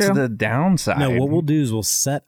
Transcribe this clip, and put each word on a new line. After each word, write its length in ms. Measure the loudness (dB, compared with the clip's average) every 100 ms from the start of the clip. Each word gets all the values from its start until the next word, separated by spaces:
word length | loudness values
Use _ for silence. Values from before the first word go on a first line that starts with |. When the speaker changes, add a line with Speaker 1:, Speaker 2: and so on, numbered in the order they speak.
| 2
Speaker 1:
true. 80 |
Speaker 2:
the 140 | 2 0
downside. 680 | -2 -2 0 2 2 0 0
Speaker 3:
No, 120 | 0
what 200 | 0 0
we'll 120 | 0
do 180 | 2 2
is 100 | 0
we'll 100 | 0
set 400 | -2 -2 -2 -4